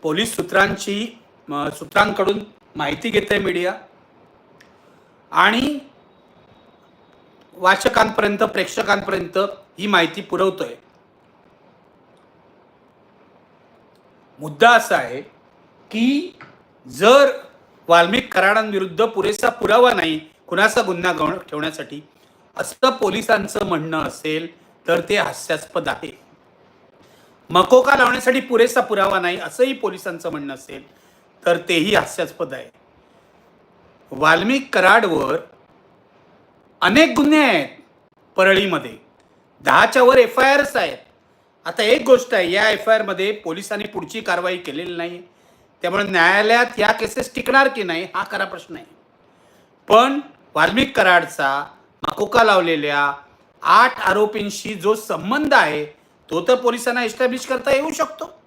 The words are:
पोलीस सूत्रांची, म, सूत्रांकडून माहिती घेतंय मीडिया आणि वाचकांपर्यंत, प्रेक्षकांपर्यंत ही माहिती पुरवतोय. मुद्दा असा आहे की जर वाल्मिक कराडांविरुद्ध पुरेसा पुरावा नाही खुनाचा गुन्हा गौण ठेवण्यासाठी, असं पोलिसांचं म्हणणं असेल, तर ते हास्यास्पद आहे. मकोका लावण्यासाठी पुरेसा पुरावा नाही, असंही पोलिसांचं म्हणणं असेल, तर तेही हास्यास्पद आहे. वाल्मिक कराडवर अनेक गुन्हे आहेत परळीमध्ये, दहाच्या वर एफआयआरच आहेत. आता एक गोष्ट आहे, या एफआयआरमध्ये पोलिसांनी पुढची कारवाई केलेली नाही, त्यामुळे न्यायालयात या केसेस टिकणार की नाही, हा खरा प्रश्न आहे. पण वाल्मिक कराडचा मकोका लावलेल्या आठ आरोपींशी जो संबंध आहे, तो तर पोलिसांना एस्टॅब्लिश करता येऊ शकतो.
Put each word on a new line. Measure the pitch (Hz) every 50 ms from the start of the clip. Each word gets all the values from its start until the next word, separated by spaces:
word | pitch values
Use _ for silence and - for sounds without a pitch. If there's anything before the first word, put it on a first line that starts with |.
| -
पोलीस | 160 156 170 220 226 -
सूत्रांची, | - - 180 - 196 190 196 196 190 - - 202 202 220 233 - - _ _ _ _ _ -
म, | 151 143 143 147
सूत्रांकडून | - - - - - - 208 208 196 - 196 - 202 220 214 - - _ _ _ _
माहिती | - 151 143 151 151 - 233
घेतंय | 214 208 202 - 208 208
मीडिया | 202 185 175 175 175 180 208 - - _ _ _ _ _ _ _ _ _ _ _ _ _ _ _ - _ _ _ _ _ _ _ _ _ _ _ _ _ -
आणि | - 175 202 220 233 262 285 302 269 - - _ _ _ _ _ _ _ _ _ _ _ _ _ _ _ _ _ _ _ _ _ _ _ _ _ _ _ _ _ _ _ _ _
वाचकांपर्यंत, | - 180 185 196 196 - 247 220 226 220 - - - - 208 202 196
प्रेक्षकांपर्यंत | 226 214 - - 190 - - - 220 208 202 202 190 - 190 190 175 170 - 190 196 196 - - - _ _ -
ही | 185
माहिती | 208 202 180 165 160 160 202
पुरवतोय. | 190 - - 170 190 190 185 - - - - - _ _ _ _ _ _ _ _ _ _ _ _ _ _ _ _ _ _ _ _ _ _ _ _ _ _ _ _ _ _ _ _ _ _ _ _ _ _ _ _ _ _ _ _ _ _ _ _ _ _ _ _ _ _ _ _ _ _ _ _ _ _ _ _ _ _ _ _ _ _ _ _
मुद्दा | 143 151 147 143 226 233
असा | 240 226 226 - 190
आहे | 156 131 120 123 135 147 - _ _ _ _ _ _ _ _ _ _ _ _
की | - 220 226 254 277 285 349 370 - _ - - - _ _ _ _ _ _ 127
जर | 127 123 180 214 254 285 285 277 - - - - _ _ _ _ _ _ _ -
वाल्मिक | 170 170 170 170 208 254 - - -
कराडांविरुद्ध | 185 185 196 208 220 220 214 208 190 190 185 165 160 220
पुरेसा | 226 226 196 185 196 214 - - 233
पुरावा | - - - 190 208 240 247 247 233
नाही | - - 165 156 156 - - _ _ _
खुनाचा | - 175 175 202 220 214 240 226
गुन्हा | 196 180 170 175 180 170
गौण | 156 156 151 175 190
ठेवण्यासाठी, | - - - 151 151 160 156 - 147 - 143 147 151 _ _ _ _ _ _ _ _ _ _
असं | - - - - _ - 262
पोलिसांचं | 262 - - 196 185 220 220 - 226 208 202 214 - 214 196
म्हणणं | 196 180 160 156 165 160 160 156
असेल, | - - - - 160 156 156 165 170 - _ _ _ _ _ _ -
तर | 170 170 165 -
ते | 202
हास्यास्पद | 202 165 - - - - - 165 151 - - - - - -
आहे. | - - - - - - _ _ _ _ _ _ _ _ _ _ _ _ _ _ _ _ _ _ _ _ _ _ _ _ _ _
मकोका | 160 175 185 - 254 254 254 269 277
लावण्यासाठी | 277 254 240 247 247 - 254 254 262
पुरेसा | - - 254 226 233 247 240 262
पुरावा | 247 - 220 196 190 196 202 190
नाही, | 180 175 180 185
असंही | 170 160 - - 247 262 269
पोलिसांचं | - - 202 185 - - 202 170 165 - 175
म्हणणं | 160 151 143 139 135
असेल, | 131 - - - - - _ _ _ _ _ _ _ _ _ _ _ _
तर | 170 175
तेही | 170 175 - 180 165 156 202 214
हास्यास्पद | 190 - - - - 175 165 - - 170 143 135
आहे. | 127 120 - _ _ _ _ _ _ _ _ _ _ _ _ _ _ _ _ _ _ _ _ _ _ _ _ _ _ _ _
वाल्मिक | - - 151 156 160 165 185 214 262 277 269 - -
कराडवर | 208 180 185 202 233 220 190 165 151 143 - 139 165 - - - _ _ _ _ _ _ _ _ _ _ _ _ _ _ _ _ _ _ _ _ _ _ _ _ _
अनेक | - 170 208 269 320 320 240
गुन्हे | 226 285 294 302 311 294
आहेत | 262 208 165 139 - - - - _ _ _ _ _ _ _ _ _ _
परळीमध्ये, | - 190 190 196 190 202 196 175 151 123 120 110 - _ _ _ _ _ _ _ _ _ _ _ _
दहाच्या | - - 131 156 214 226 - 262 254
वर | 240 262 269
एफआयआरच | 240 220 - - 262 269 277 285 285 - -
आहेत. | 247 190 160 - - - _ _ _ _ _ _ _ _ _ _ _ _
आता | 165 160 - 214
एक | 208 233 302 240
गोष्ट | 254 254 247 - - -
आहे, | 196 180 170 175
या | 196 208 220
एफआयआरमध्ये | 214 202 - 220 220 220 214 202 190 175 190 202 214
पोलिसांनी | 208 - 165 160 175 202 - 214 208 202
पुढची | - - 185 185 156 - 220
कारवाई | 214 208 180 175 180 180 185
केलेली | 180 180 - - 156 175 175 175
नाही, | 170 170 170 175 175 180 _ _ _ _ _ _ _ _ _ _ _ -
त्यामुळे | 175 175 196 202
न्यायालयात | 196 190 175 165 175 190 202 208 214 226 240 247 240 - -
या | 208 214 220
केसेस | - 220 220 - 262 - - -
टिकणार | 262 247 - 254 269 277 262
की | 262 240 202
नाही, | 180 165 165 185 175 -
हा | 185 202 -
खरा | - 196 196
प्रश्न | 190 - 175 160 _ 170
आहे. | 156 - _ _ _ _ _ _ _ _ _ _ _ _ _ _ _ _ _ _ _ _ -
पण | 214 220 240 269 277 285 285 - - _ _ _ _
वाल्मिक | 151 156 170 196 233 262 269 -
कराडचा | - 190 185 180 175 160 160 - - 147 135 135 143 143 - - _ _ _ _ _ -
मकोका | - 143 - 202 202 190 240 226
लावलेल्या | 214 202 190 175 165 165 151 147 147 143 143 143 143 139 - - _ _ _ _ _ _ _ -
आठ | 160 175 208 240 254 247 -
आरोपींशी | - 196 185 208 214 214 214 220 202 202 202 - - - 214
जो | 190 165 202 220
संबंध | 220 214 - 180 160 156 190 240 294 302 294 277
आहे, | 247 180 151 151 151 147 - - _ _ _ _ _ _ _
तो | - 165 175 -
तर | 254
पोलिसांना | 254 254 247 233 240 233 247 240 247 247
एस्टॅब्लिश | 226 226 - 262 254 240 254 -
करता | - 269 254 254 277 277
येऊ | 269 294 311 294
शकतो. | - 330 - - - 311 - - _ _